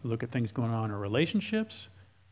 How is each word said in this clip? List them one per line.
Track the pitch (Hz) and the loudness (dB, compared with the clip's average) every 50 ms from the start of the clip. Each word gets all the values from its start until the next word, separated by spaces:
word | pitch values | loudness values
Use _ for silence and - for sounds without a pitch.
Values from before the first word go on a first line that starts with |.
| - | -4
we | 120 | -2
look | 113 113 | -2 -2
at | 131 120 | -2 -2
things | - 127 117 110 | 0 0 0 0
going | - - 120 113 | 0 0 0 2
on | 117 113 110 | 2 0 0
in | 107 | 0
our | 104 101 | -2 -2
relationships, | 101 101 107 131 160 165 - 208 202 - 220 214 220 220 - - - - - - - - - _ - - | -2 2 2 4 4 4 2 0 0 0 0 0 0 -2 -4 -10 -10 -12 -16 -20 -20 -20 -20 _ -20 -20